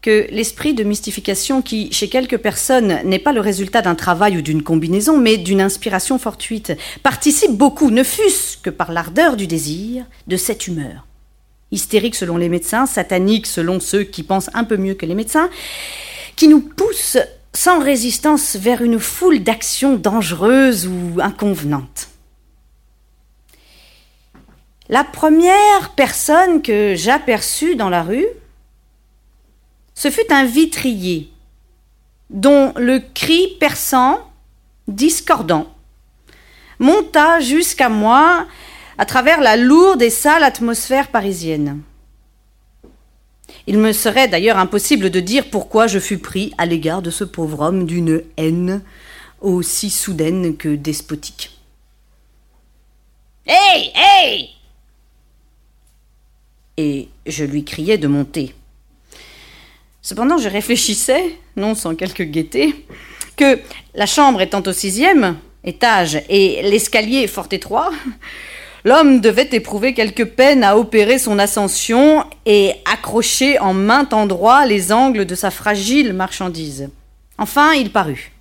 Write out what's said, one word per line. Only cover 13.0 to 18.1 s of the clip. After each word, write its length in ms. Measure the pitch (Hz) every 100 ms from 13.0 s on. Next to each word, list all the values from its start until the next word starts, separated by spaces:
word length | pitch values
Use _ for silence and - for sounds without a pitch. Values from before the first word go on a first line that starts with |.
| 175 185 190 220 220
selon 320 | - 170 185
ceux 240 | - 202
qui 200 | 202 -
pensent 280 | 147 190 -
un 100 | 226
peu 120 | 226 208
mieux 180 | 190
que 120 | 196 160
les 80 |
médecins, 360 | 190 220 311 349 - - - - - - - -
qui 140 | - 311
nous 120 | 302
pousse 580 | - - 427 - - - - - _
sans 280 | - 339 359
résistance 760 | 269 269 240